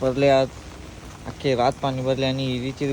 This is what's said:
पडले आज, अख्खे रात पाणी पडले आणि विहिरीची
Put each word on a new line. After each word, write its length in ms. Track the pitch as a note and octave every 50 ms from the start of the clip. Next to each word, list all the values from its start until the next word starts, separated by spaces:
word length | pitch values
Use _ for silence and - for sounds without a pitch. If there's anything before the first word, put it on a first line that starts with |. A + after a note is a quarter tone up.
पडले 280 | C3 C3 B2+ C3+ C#3 C#3
आज, 180 | C3+ C3+ C3+ B2+ - - - - - - - - - - - - - - -
अख्खे 280 | - - - - C#3+ C3
रात 180 | A#2 B2 C#3 C3+ - -
पाणी 200 | C#3 C3 C3 B2+
पडले 220 | C3 C3+ C3 C3+
आणि 200 | C3 C3 C3+ C3+
विहिरीची 460 | C3 B2+ B2 B2 C3+ C3 - D3 C#3